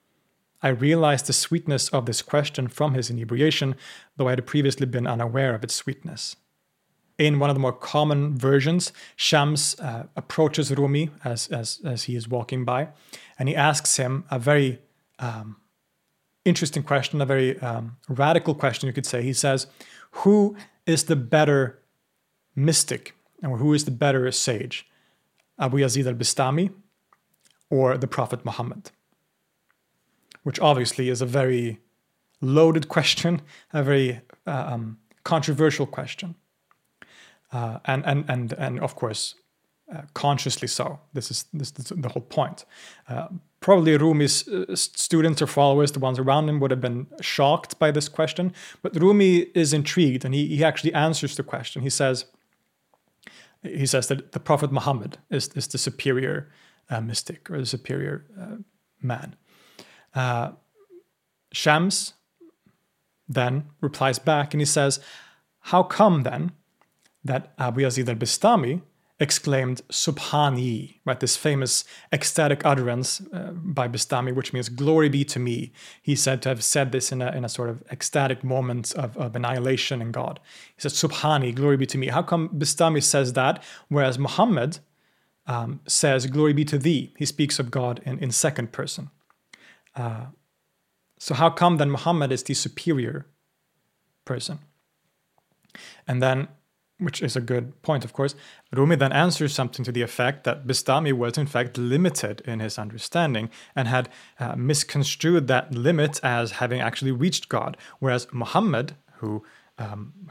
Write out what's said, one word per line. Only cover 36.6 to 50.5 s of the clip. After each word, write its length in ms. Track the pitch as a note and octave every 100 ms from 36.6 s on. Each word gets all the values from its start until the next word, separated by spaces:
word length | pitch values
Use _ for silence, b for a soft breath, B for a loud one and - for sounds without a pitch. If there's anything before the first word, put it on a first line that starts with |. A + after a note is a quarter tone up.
| _ _ _ _ B B B B _
Uh, 280 | B2 A#2 A2+ -
and, 200 | C3+ D3
and, 200 | C#3+ D3
and, 260 | B2+ A#2
and 260 | C#3 C3+ B2
of 160 | C#3 -
course, 380 | A#2+ A2 - - _ _ _ _ -
uh, 100 | E3+ C#3+
consciously 540 | - C#3+ C#3 C3+ - A#2+
so. 320 | - D3 D3 -
This 180 | C#3 -
is, 140 | A#2+ -
this, 200 | D3+ C#3
this 200 | - B2
is 60 | F3+
the 120 | B2
whole 120 | B2
point. 440 | A#2 - C3+ F3 - B B B -
Uh, 180 | A#2+ E3+ F3+ - _
probably 380 | - F#3+ D#3+ D3+
Rumi's, 500 | D#3+ D3+ C#3+ - -
uh, 180 | F#3+ F#3
s-, 220 | F#3 -
students 480 | - - E3 D#3+ D3
or 60 | D3+
followers, 440 | - C#3+ C#3+ C#3+
the 60 | C#3
ones 200 | C3 B2+
around 280 | C3 C#3+ D3+
him, 120 | D3+
would 120 | C3+
have 100 | B2+
been 260 | B2 A#2+ C3+ -
shocked 580 | - - C#3 E3 - -
by 100 | D#3
this 180 | D3+ D3
question. 460 | - D#3 - F3+ B B B
But 180 | - D#3
Rumi 460 | F3+ G#3 F#3+ F3 F3 F3+
is 180 | D#3
intrigued, 520 | D3+ C#3+ - D3+ B2+ C3+
and 100 | C#3
he, 220 | D3